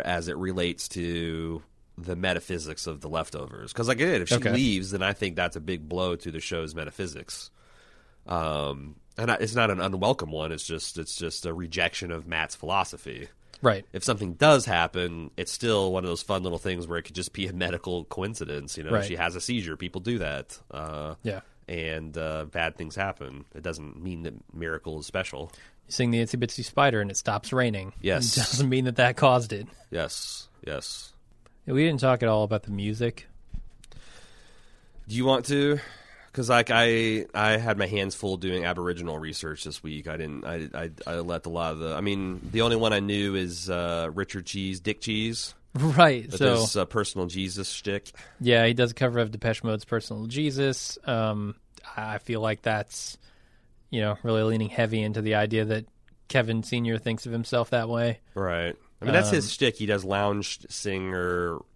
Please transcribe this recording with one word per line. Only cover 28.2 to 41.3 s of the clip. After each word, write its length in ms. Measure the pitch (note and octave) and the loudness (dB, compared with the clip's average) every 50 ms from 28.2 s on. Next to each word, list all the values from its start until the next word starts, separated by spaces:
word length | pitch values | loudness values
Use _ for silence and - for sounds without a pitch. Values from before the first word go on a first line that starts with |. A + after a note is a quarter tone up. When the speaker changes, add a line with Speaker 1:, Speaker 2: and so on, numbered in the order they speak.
| B2 A2+ A2 | 2 2 2
Speaker 2:
It 20 | B2+ | 2
doesn't 280 | A2+ - - B2 C#3+ C3 | 2 2 2 2 4 4
mean 160 | C3 C3 B2+ | 4 4 2
that 100 | B2+ A#2 | 2 4
that 220 | - B2 B2 B2 | 6 6 6 6
caused 340 | - D3+ C3+ B2+ B2+ A#2 G#2+ | 8 8 8 8 8 4 0
it. 160 | A2 G2+ G#2+ - - - - - | -4 -6 -8 -10 -16 -20 -12 -6
Speaker 1:
Yes, 560 | - E2+ D#2 B1+ - - - - - - - - _ - - | -4 -4 -2 -4 -4 -8 -10 -10 -10 -12 -14 -16 _ -14 -10
yes. 460 | - D2 C#2 - - - - - - - - - - - - - - _ - - | -8 -6 -6 -6 -8 -10 -12 -14 -16 -20 -20 -20 -20 -20 -20 -20 -20 _ -12 -4
Speaker 2:
Yeah, 80 | - C3+ | 0 2
we 100 | C3+ D#3 | 4 4
didn't 160 | E3 D3+ B2+ | 4 4 4
talk 240 | C3 C3 B2+ A#2 A#2+ | 4 4 4 4 4
at 60 | A2+ | 4
all 140 | G#2+ G#2+ G#2+ | 4 4 4
about 200 | G2+ A2 G2+ - | 2 2 0 -2
the 80 | - | -2
music. 560 | G2+ G2 G2+ G#2 G#2+ A2 A#2+ A#2 - - - - - - - - - - - - - - - - - - - - - - - - - - - - - - - - - - - - - - - | -4 -2 -2 -2 0 0 0 -2 -2 -4 -12 -20 -20 -20 -14 -10 -10 -10 -8 -10 -16 -20 -20 -20 -18 -18 -16 -18 -18 -20 -20 -20 -20 -20 -20 -20 -20 -20 -20 -20 -20 -20 -20 -20 -20 -16 -12
Speaker 1:
Do 80 | - A2 | -6 -2
you 100 | A#2+ B2+ | 2 4
want 200 | C3+ C3+ B2+ B2+ | 4 4 4 2
to? 320 | C#3 C#3+ C#3+ C#3+ C#3+ D3 C#3+ - - - - - - - - - - | 2 2 2 4 4 2 0 -2 -8 -16 -20 -20 -20 -20 -20 -20 -10
'Cause, 160 | - C3+ A#2+ | -4 -2 2
like, 220 | A#2 B2 A#2+ A2+ - | 6 6 6 6 6
I, 540 | A#2 A2+ A#2 A#2+ A2+ A2+ A2+ A2+ A2 A2 - - - | 6 6 6 6 6 4 4 4 2 0 0 -2 0
I 240 | G2 G#2+ G#2+ A2 | 2 4 6 4
had 200 | A2 A#2 A#2 G#2 G2+ | 4 4 2 2 2
my 80 | G2 | 2
hands 260 | F#2 G#2+ G2+ G2 G2 - | 0 2 0 0 0 -2
full 240 | - - G2 F#2 | -2 -2 -2 -2
doing 260 | F2 F#2 F#2 F2+ F2+ E2+ | 0 0 0 0 2 2
Aboriginal 540 | F2 F2+ F2 F2 F2 F2 E2+ F2 E2+ D#2 | 0 0 0 0 -2 -2 -2 -2 -4 -4
research 460 | D#2 D#2+ D#2 D#2 - - D#2 D2+ D2 - | -4 -6 -6 -8 -6 -6 -8 -8 -8 -8
this 180 | D#2 D2+ - | -10 -10 -10
week. 260 | - D#2+ D2+ D2+ D2 | -8 -8 -8 -8 -6
I 80 | D#2+ D#2 | -6 -6
didn't, 300 | D#2+ D#2+ D2+ D2 A#1+ - | -6 -6 -6 -6 -8 -6
I, 240 | C#2 E2+ E2+ D#2 - - | -6 -6 -6 -6 -6 -6
I, 160 | D2 E2+ E2+ D#2 - - | -6 -8 -8 -8 -10 -8
I 80 | - E2+ E2+ | -6 -4 -4
let 280 | E2+ F2 | -4 -4